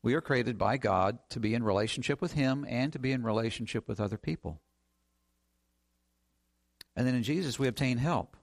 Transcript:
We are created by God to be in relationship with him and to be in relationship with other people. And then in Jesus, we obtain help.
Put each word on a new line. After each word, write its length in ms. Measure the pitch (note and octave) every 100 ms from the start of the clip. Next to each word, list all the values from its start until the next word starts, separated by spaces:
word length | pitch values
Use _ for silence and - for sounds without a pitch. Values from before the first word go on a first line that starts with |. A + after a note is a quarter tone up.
We 120 | A2+
are 80 | C#3+
created 340 | - C3 A#2 A2
by 220 | G2 B2+
God 400 | A2+ F#2+ F#2+ A#2 _
to 100 | B2
be 120 | G#2+
in 100 | A2+
relationship 580 | A2 G2 A2 - - C#3+
with 100 | F3
him 320 | D3 C3 C3+ C#3+
and 240 | A#2+ C#3
to 40 | D3
be 140 | C3
in 100 | C3
relationship 640 | A2+ A2 A2+ - A2+ A2+ -
with 140 | G#2+
other 160 | G#2 G#2+
people. 440 | - D#3+ - D#2 _ _ _ _ _ _ _ _ _ _ _ _ _ _ _ _ _ _ _ _ _ _ - -
And 100 | B2+
then 80 |
in 80 | B2+
Jesus, 360 | A#2 D#3+ E3 -
we 100 | C3+
obtain 300 | A2 C3+ A#2+
help. 380 | D3 C#3 E2 -